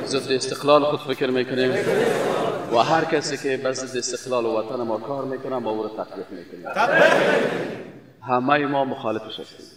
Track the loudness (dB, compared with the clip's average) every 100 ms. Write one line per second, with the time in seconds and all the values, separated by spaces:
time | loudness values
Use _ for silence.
0 | -2 -2 0 0 0 -2 6 6 6 -2
1 | -4 -2 0 0 0 2 2 2 2 2
2 | 2 2 0 0 -2 -4 2 4 4 2
3 | 2 0 -2 -4 -2 -2 -2 -4 -4 -4
4 | -4 -6 -2 0 2 0 -2 -4 -2 -4
5 | -4 -6 -4 -6 -4 -4 -2 -2 -4 -6
6 | -8 -8 -12 -14 -16 -14 -6 0 2 6
7 | 6 6 4 2 0 -2 -6 -8 -12 -18
8 | -20 -12 -2 0 4 2 2 0 0 -2
9 | -2 -4 -6 -14 -16 -18 -20